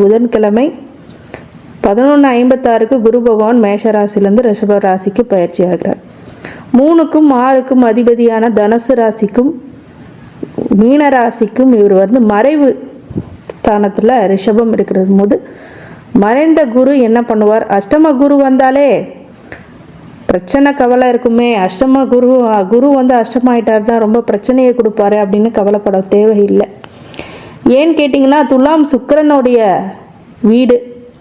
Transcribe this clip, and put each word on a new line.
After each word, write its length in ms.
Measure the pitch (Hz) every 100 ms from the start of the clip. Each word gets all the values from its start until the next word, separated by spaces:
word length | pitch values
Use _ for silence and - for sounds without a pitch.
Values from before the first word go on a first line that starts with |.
புதன்கிழமை 680 | 202 233 240 226 214 214 294 - - - - - - - - - - -
பதினொன்னு 440 | 220 202 269 294 277 240
ஐம்பத்தாறுக்கு 580 | 247 254 247 226 220 269 220
குரு 120 | 240 233
பகவான் 360 | 220 214 240
மேஷ 280 | 208 202 220 214
ராசியிலிருந்து 500 | 202 208 202 208 247
ரிஷப 300 | 202 208 202 196
ராசிக்கு 360 | 185 190 196 240
பயிற்சி 300 | 196 175 - 180
ஆகிறார். 300 | 175 - - - - - - - - - 247
மூணுக்கும் 520 | 285 330 311 311 302 254
ஆறுக்கும் 400 | 254 262 254 254 240
அதிபதியான 600 | 220 233 240 233 220 233 208
தனுசு 340 | 208 233 233 247
ராசிக்கும் 500 | 220 214 202 247 269 - - - - - - - - - - - - 196
மீன 260 | 226 294 285 262
ராசிக்கும் 560 | 233 - 208 - 262 233
இவர் 160 | 202 190
வந்து 180 | 196 262 214
மறைவு 360 | 208 254 302 277 - - - - - - - - -
ஸ்தானத்துல 600 | - 208 202 196 214 247 190
ரிஷபம் 400 | 196 233 214 233 214
இருக்கிற 260 | 196 190 190 196
போது, 180 | 202 - - - - - - - - -
மறைந்த 380 | 202 247 320 320 277 240
குரு 180 | 262 285 233
என்ன 100 | 233 233
பண்ணுவார்? 360 | 220 208 220 - 196
அஷ்டம 360 | 196 302 311 254
குரு 140 | 285 285 269
வந்தாலே 420 | 262 262 269 285 180 185 - - - - - - - - - - - -
பிரச்சனை, 380 | 180 180 277 285 285
கவலை 260 | 247 247 254
இருக்குமே. 360 | 240 240 233 240 220
அஷ்டம 380 | 185 - 262 269 254
குரு, 160 | 247 247 254 233 214 190
குரு 160 | 233 277 277
வந்து 140 | 254 247
அஷ்டமம் 300 | 226 254 247
ஆயிட்டாருன்னா 440 | 240 214 220 208 233
ரொம்ப 160 | 214 226 226
பிரச்சனையை 420 | 220 208 254 254 240
கொடுப்பாரு 400 | 220 220 202 208
அப்படின்னு 260 | 196 208 226 226
கவலைப்பட 400 | 202 208 208 190 190
தேவையில்லை. 520 | 208 214 208 202 196 - - - - - - - - - - - 254
ஏன்னு 180 | 320 311
கேட்டிங்கன்னா, 400 | 294 277 262 294 269
துலாம் 340 | 269 277 320 294
சுக்கிரனுடைய 640 | 240 254 294 302 285 247 240 214 170 190 - - - - - 208
வீடு, 280 | 233 247 247 - - - -